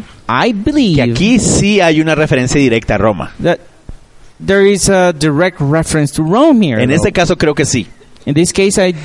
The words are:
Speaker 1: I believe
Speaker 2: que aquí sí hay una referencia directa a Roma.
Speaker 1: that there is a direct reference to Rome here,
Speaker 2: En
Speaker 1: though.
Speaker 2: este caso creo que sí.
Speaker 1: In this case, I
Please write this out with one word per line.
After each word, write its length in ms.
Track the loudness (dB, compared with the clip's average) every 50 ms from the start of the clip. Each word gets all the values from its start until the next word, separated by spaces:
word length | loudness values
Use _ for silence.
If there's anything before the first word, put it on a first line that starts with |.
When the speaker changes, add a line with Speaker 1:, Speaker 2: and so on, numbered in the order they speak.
| -6 -10 -16 -14 -8 -4
Speaker 1:
I 240 | -2 0 0 0 -2
believe 420 | -2 -4 -2 0 0 0 2 2
Speaker 2:
que 160 | 0 0 0
aquí 280 | 0 0 0 2 2 2
sí 400 | 2 0 0 0 0 2 2 2
hay 220 | 2 2 2 2
una 140 | 0 0 0
referencia 440 | 0 0 0 0 0 0 0 0 2
directa 360 | 2 2 2 0 -2 -2 -2
a 20 | 0
Roma. 360 | 0 0 -2 -2 -6 -12 -10 -6 -2
Speaker 1:
that 160 | -2 -2 -4 -6 -14 -20 -20 -20 -20 -20 -20 -20 -20 -20 -20 -20 -20 -20 -8 -4
there 240 | -2 2 2 4 2
is 200 | 2 2 0 0
a 240 | 2 2 2 0 0
direct 480 | 0 -2 -2 0 0 0 -2 -2 -2
reference 500 | -2 0 0 0 -2 -2 -2 -2 -2 -2 -2
to 80 | -2 -2
Rome 420 | 0 2 2 4 4 4 4 2
here, 160 | 0 0 0
Speaker 2:
En 80 | 0 0
Speaker 1:
though. 60 | 0
Speaker 2:
este 160 | 0 0 0
caso 260 | 0 0 0 0 0 0
creo 160 | 0 0 0
que 120 | 0 -2
sí. 200 | -2 -2 -4 -6 -8 -12 -20 -20 -20 -20 -10 -8
Speaker 1:
In 100 | -2 0
this 160 | 0 0 0 0
case, 240 | 0 0 0 0 0
I 140 | 0 0 -2 -2 -2